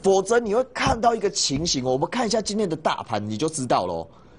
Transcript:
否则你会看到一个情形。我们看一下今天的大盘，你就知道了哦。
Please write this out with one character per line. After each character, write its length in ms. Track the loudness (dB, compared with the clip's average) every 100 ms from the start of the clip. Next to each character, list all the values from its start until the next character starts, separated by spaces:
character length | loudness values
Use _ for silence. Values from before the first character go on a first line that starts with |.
否 220 | 2 4
则 160 | 4 2
你 160 | 2
会 80 | 0 0
看 280 | 0 0 2
到 120 | 2
一 60 | 2
个 100 | -2
情 380 | 0 -2 -2 -2
形。 180 | -2
我 120 | 0 0
们 120 | 0
看 160 | -2
一 60 | 0
下 100 | -2
今 160 | -2 -2
天 120 | -2
的 80 | -2
大 260 | -2 -2
盘， 240 | -4 -4 -4
你 80 | -2
就 120 | -4
知 180 | -4 0
道 200 | 0 0
了 80 |
哦。 140 | -4 -8 -14 -20